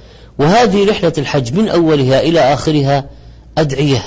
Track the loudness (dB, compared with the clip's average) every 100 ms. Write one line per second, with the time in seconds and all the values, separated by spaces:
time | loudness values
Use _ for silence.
0 | -20 -20 -20 -2 2 4 2 2 0 0
1 | -2 -2 -4 -4 -2 -2 0 0 2 2
2 | 2 2 2 2 2 0 0 0 0 -2
3 | -4 -16 -20 -20 -10 -4 -2 -2 0 0